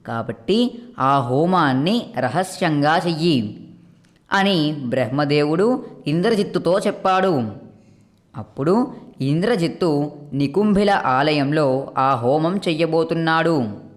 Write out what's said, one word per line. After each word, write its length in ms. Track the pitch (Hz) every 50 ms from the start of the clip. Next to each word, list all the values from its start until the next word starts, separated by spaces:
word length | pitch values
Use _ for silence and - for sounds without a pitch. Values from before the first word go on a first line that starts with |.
| -
కాబట్టి 760 | - 117 113 107 - 113 - - - 196 233 247 240 - - - - - 139
ఆ 220 | 135 135 139 139
హోమాన్ని 840 | 123 120 127 139 165 175 190 175 156 139 127 131 147 180 226 240 - - - 131
రహస్యంగా 800 | 127 117 120 175 185 - - - 185 165 151 143 143 151 160 175
చెయ్యి" 720 | 160 175 165 151 165 175 151 123 104 104 - - - - - - - - - _ _ _ _ _ _ -
అని 400 | - 196 190 202 190 165 147 151
బ్రహ్మదేవుడు 1120 | 156 143 131 120 127 131 120 113 131 147 147 139 147 147 147 147 160 175 202 233 262 277 - - - - -
ఇంద్రజిత్తుతో 720 | 143 147 170 180 233 226 202 202 - - - - 165 185 208
చెప్పాడు. 680 | - 208 - - - 190 185 185 185 190 165 131 117 107 101 - - - - - - - _ _ _ _ _ _ _ _ -
అప్పుడు 580 | 110 104 - - - 139 165 196 233 254 - - - - - - -
ఇంద్రజిత్తు 920 | 135 139 147 165 185 247 247 185 170 160 165 - 185 165 147 143 147 143 - - - -
నికుంభిల 580 | - 139 143 139 139 190 214 214 196 196 208 202
ఆలయంలో 1000 | 196 - - 135 127 131 143 156 151 147 135 139 156 156 147 135 127 135 143 - - 135
ఆ 160 | 131 135 135
హోమం 420 | 117 120 123 143 156 160 170 190
చెయ్యబోతున్నాడు. 1080 | 196 - 180 160 156 165 160 160 165 160 160 165 165 165 165 160 165 165 170 165 139 120 107 101 - - - -